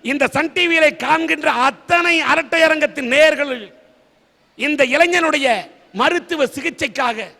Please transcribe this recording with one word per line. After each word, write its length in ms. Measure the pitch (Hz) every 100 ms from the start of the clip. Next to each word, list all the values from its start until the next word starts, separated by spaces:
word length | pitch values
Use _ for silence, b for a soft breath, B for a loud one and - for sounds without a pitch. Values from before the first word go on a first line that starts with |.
இந்த 240 | 233 277 269
சன் 240 | 269 311
டி 140 | 359 349
வியிலே 280 | 330 311
காண்கின்ற 560 | 330 254 320 320 311 302
அத்தனை 680 | 240 269 - - 349 349 330
அரட்டை 420 | 269 302 330 330
அரங்கத்தின் 460 | 320 311 294 294 247
நேயர்கள் 680 | 277 311 294 285 247 196 - _ _ _ _ _ _ _
இந்த 300 | - 269 302
இளைஞனுடைய 840 | 262 277 349 359 320 302 269 208 - - _
மருத்துவ 520 | 190 285 349 - 320
சிகிச்சைக்காக 800 | 262 - 311 - 285 208 247 220 190